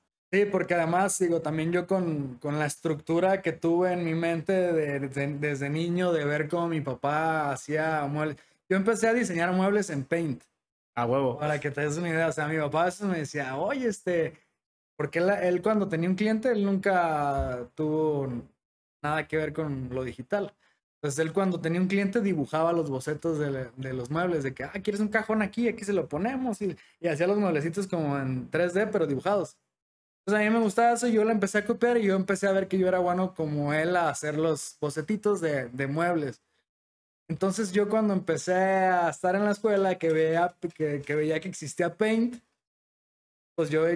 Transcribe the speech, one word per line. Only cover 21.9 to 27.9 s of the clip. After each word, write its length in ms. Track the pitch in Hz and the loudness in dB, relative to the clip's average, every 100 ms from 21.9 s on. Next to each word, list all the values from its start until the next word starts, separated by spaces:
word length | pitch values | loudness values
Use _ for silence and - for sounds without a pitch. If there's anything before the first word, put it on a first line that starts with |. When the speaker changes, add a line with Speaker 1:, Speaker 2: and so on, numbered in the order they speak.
| 196 196 233 | 2 0 0
Speaker 1:
dibujaba 520 | 196 165 127 156 165 | 0 0 0 2 2
los 160 | 170 151 | 2 0
bocetos 480 | 131 147 151 165 151 | -2 -4 -4 -2 -2
de, 320 | 147 135 123 - | -2 -4 -6 -10
de 160 | 131 | -8
los 160 | 131 120 | -6 -4
muebles, 320 | 156 180 165 | -2 0 0
de 100 | 135 | -2
que, 120 | 131 | -6
"Ah, 80 | 139 196 | -8 -6
¿quieres 160 | 202 208 | -4 -2
un 80 | 214 | 0
cajón 320 | 220 208 220 | 0 0 0
aquí? 280 | 208 - 240 | 0 0 -2
Aquí 160 | 240 | -2
se 100 | 202 | -2
lo 120 | 196 143 | -2 -2
ponemos", 520 | 147 220 269 254 202 | -2 -2 -2 -4 -4
y, 160 | 202 156 - _ | -4 -6 -12 _
y 80 | 170 | -2
hacía 180 | 147 180 | 0 2
los 100 | 208 | 2
mueblecitos 480 | 196 156 165 185 | 2 0 -2 -4
como 320 | 190 | -4